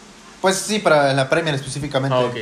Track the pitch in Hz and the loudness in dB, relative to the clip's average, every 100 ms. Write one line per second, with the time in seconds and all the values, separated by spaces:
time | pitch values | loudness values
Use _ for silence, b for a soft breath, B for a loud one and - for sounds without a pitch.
0 | - - - - 190 190 - 214 196 151 | -20 -20 -20 -4 -2 -2 -2 -2 2 4
1 | 139 139 139 160 165 139 139 143 143 139 | 4 2 0 0 0 -4 -6 -8 -4 -2
2 | 135 131 123 120 | 0 0 0 -2